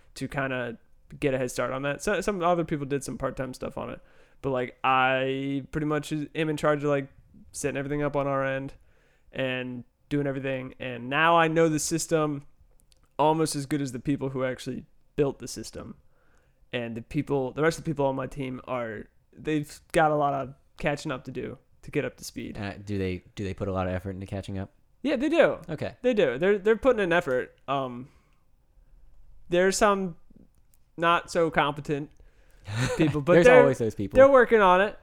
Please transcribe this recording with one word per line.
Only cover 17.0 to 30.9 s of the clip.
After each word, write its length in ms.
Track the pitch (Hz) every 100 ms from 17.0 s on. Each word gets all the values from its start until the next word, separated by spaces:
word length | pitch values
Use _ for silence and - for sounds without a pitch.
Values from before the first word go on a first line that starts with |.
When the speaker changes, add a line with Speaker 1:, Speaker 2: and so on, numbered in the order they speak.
Speaker 1:
people, 500 | - 147 139 139 127
the 100 | 135
rest 160 | 160 160
of 60 |
the 60 | 160
people 160 | 143 139
on 100 | 135
my 100 | 131
team 340 | 147 131 127 -
are, 400 | 127 117 107 - _ _ -
they've 420 | 151 151 147 - _
got 200 | 170 156
a 40 | 151
lot 180 | 143
of 200 | 139 135 - _ -
catching 340 | 151 147 156
up 140 | 131 131
to 60 |
do 260 | 127 123 - _ _
to 80 | -
get 120 | 147 131
up 100 | -
to 60 |
speed. 340 | - - 117 160
Speaker 2:
Uh, 160 | 101 98
do 140 | 101 101
they, 260 | 95 90 - -
do 80 |
they 100 | 95
put 140 | 95 98
a 40 |
lot 140 | 92 92
of 60 |
effort 180 | 90 98
into 140 | 95 98
catching 320 | 98 98 95
up? 140 | 98 _ _ _
Speaker 1:
Yeah, 140 | 269 269
they 120 | 294
do. 280 | 330 175 104 -
Speaker 2:
Okay. 240 | 151 104 -
Speaker 1:
They 120 | 247
do. 240 | 208 147 123
They're, 200 | 185 208
they're 180 | 202 220
putting 240 | 269 220
in 80 | 185
effort. 400 | 170 147 127 - _ -
Um, 400 | 139 131 120 135 _ _ _ _ _ _ _ _ - - - - - -
there's 280 | 175 190 190
some 380 | 214 196 185 - - - - _ _ _ _